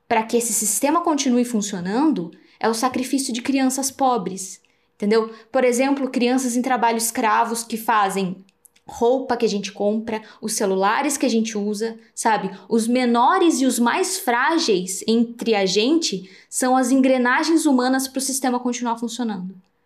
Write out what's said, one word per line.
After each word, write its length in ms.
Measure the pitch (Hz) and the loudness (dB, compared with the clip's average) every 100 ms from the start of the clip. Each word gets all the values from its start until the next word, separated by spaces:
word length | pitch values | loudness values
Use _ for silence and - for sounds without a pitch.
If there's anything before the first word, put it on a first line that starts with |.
| - | -2
pra 140 | 233 | -2
que 140 | 226 240 | 0 0
esse 160 | 233 | 0
sistema 480 | 208 208 - 277 339 | -2 -2 0 0 0
continue 440 | 339 294 269 240 | 0 0 2 0
funcionando 840 | 240 214 202 190 175 226 320 196 170 - _ - | 0 -2 -4 -6 -4 0 0 0 -4 -12 _ -6
é 80 | 214 | -2
o 60 | |
sacrifício 580 | 226 254 254 254 269 269 | 0 -2 -2 -2 -4 -2
de 100 | 233 | -6
crianças 480 | 262 269 262 254 269 | -2 0 0 -2 -6
pobres, 720 | - 262 240 185 185 - - _ _ _ | -2 0 0 -4 -8 -12 -16 _ _ _
entendeu? 380 | - 202 220 220 - - | -6 2 2 0 -8 -4
Por 140 | 262 | 0
exemplo, 460 | 254 240 269 277 262 | 2 2 2 0 -2
crianças 460 | - 240 262 262 240 | 0 2 2 0 -2
em 60 | |
trabalho 360 | 254 247 233 226 | 0 2 2 0
escravos 640 | 220 - 226 220 226 226 | -2 -2 0 2 0 -4
que 140 | - 220 | -6 -6
fazem 680 | - 214 196 190 185 185 - _ _ _ - | 0 2 2 0 -4 -6 -16 _ _ _ -14
roupa 500 | - 240 262 262 240 | 0 2 2 0 -2
que 100 | 220 | 0
a 20 | |
gente 240 | 202 196 | -2 -6
compra, 500 | - 202 220 226 220 - - | -4 -2 -2 -4 -8 -10 -12
os 140 | 220 | -6
celulares 600 | - 202 190 196 240 285 285 | -2 0 2 2 0 -2 0
que 80 | |
a 40 | 262 | 0
gente 280 | 226 220 208 | 0 0 -4
usa, 420 | 202 208 226 226 - | -4 -4 -6 -8 -18
sabe? 360 | - 233 208 185 - - | -4 0 0 -2 -10 -2
Os 180 | 233 220 | 0 2
menores 760 | 247 247 233 254 381 349 254 | 2 2 4 4 4 4 4
e 60 | 262 | 2
os 120 | 233 | 2
mais 400 | 240 302 370 - | 0 0 -2 -4
frágeis 840 | - 240 285 330 - 185 185 - - | -2 0 2 0 2 0 0 -6 0
entre 480 | 226 233 - 233 | 0 0 -2 0
a 100 | 202 | 0
gente 680 | 196 190 226 320 - 190 180 - - | 2 2 2 2 0 -6 -10 -20 -10
são 280 | - 254 254 | -2 2 2
as 140 | 240 | 4
engrenagens 720 | 269 262 262 240 269 311 320 311 | 4 4 4 4 2 2 2 4
humanas 400 | 254 247 262 262 | 2 2 0 -2
pro 140 | 269 | -4
sistema 400 | 269 262 262 247 | -4 -2 -2 -2
continuar 380 | 247 240 240 233 | -2 -4 -4 -4
funcionando, 560 | 233 233 233 196 180 190 _ _ | -6 -6 -6 -6 -10 -14 _ _